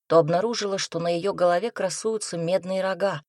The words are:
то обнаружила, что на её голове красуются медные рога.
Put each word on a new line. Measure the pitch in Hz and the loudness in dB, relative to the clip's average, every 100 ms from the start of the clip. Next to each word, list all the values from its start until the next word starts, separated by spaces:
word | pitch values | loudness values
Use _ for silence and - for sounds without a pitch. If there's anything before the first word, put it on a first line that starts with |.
| - | 4
то | - | 4
обнаружила, | 156 170 220 233 202 190 | 6 2 0 -2 -2 -4
что | - 165 | -4 -4
на | 170 | -2
её | 175 190 | 0 -2
голове | 170 175 175 226 | 2 2 2 0
красуются | - 190 156 220 220 - 170 | -4 -4 -4 -4 -4 -4 -4
медные | 165 185 180 190 | 0 -2 -2 -4
рога. | 190 180 196 151 | -2 -2 -2 -2